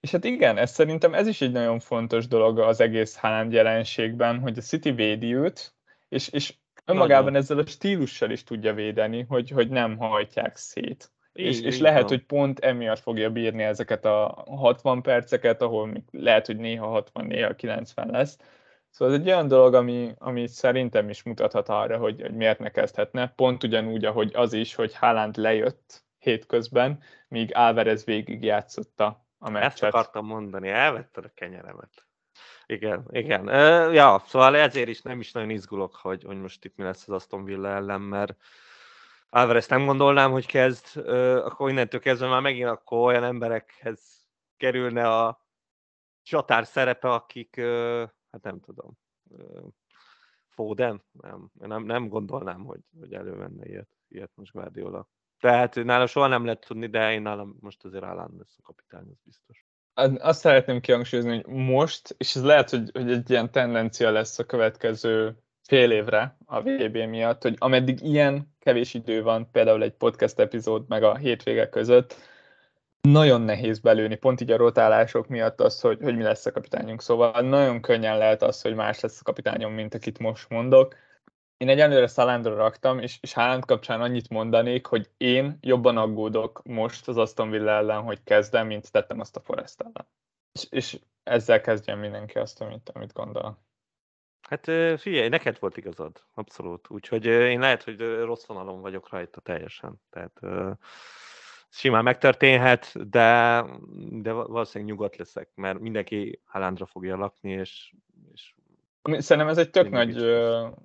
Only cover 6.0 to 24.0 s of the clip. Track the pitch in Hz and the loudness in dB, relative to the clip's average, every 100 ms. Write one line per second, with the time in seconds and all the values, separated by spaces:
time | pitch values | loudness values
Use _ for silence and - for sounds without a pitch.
6 | _ 135 - 143 139 - _ _ - 190 | _ -6 -4 -6 -8 -12 _ _ -2 2
7 | 165 135 135 139 139 147 156 - 196 190 | 6 6 6 2 0 -2 -2 -4 -4 -2
8 | 131 - 110 113 - 117 110 104 107 107 | -4 -4 -6 -6 -8 -4 -4 -2 -4 -2
9 | 110 117 120 127 123 139 117 131 117 107 | -2 -4 -4 -4 -2 0 0 0 -2 -4
10 | 113 104 104 - 113 - - - - - | -4 -2 -2 -4 -6 -8 -14 -10 -10 -12
11 | - _ _ - 185 120 117 127 156 151 | -18 _ _ -8 -4 -2 -4 2 4 4
12 | 107 127 _ 143 139 135 131 123 117 110 | 2 0 _ -2 0 0 -2 0 -4 -4
13 | - 113 110 113 113 110 107 104 117 110 | -4 -2 -2 -2 -4 -2 -4 -4 -4 -2
14 | 107 107 107 - - 139 127 127 135 127 | 0 2 0 -4 -14 0 0 2 -2 -2
15 | 123 123 120 123 117 110 120 110 107 107 | 0 0 0 0 0 0 -2 -2 -6 -10
16 | - 71 98 110 - 107 113 113 107 113 | -14 -4 2 2 2 -8 -6 -8 -4 -4
17 | 104 - - - 110 - 117 107 - - | -6 -12 -8 -4 -4 -4 -8 -8 -8 -10
18 | 113 120 143 - _ _ _ _ _ _ | -6 -2 -4 -6 _ _ _ _ _ _
19 | 127 147 175 185 147 131 127 123 123 120 | 0 2 2 2 4 8 8 8 4 -4
20 | 120 117 131 123 120 - 127 127 123 110 | -6 -10 -8 -6 -8 -2 0 0 0 0
21 | 104 104 - 110 110 110 - 104 110 113 | -2 -8 -12 -4 -2 -2 -2 -4 -2 -2
22 | 113 107 113 110 110 110 110 - - - | -4 -6 -10 -2 0 0 -4 -2 -2 -2
23 | 107 131 123 - 127 123 123 110 110 113 | -6 -4 -6 0 0 0 -2 -2 -2 -4